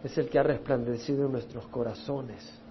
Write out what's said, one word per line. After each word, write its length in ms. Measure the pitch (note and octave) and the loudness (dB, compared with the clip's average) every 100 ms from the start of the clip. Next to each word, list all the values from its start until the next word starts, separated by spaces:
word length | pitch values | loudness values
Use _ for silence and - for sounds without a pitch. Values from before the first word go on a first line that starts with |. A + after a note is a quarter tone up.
es 140 | C#3+ - | -2 0
el 120 | C3 | 4
que 100 | D3 | 6
ha 40 | |
resplandecido 800 | C#3 - - C3 A#2 A#2+ - C#3 C#3 | 6 4 2 2 2 -2 0 2 2
en 80 | |
nuestros 340 | B2+ G#2+ A#2+ A2+ | 0 -4 -10 -6
corazones. 920 | B2+ A#2 G#2+ - C#3 B2+ G2+ - - - | -2 -2 -4 -4 -4 -4 -10 -14 -18 -20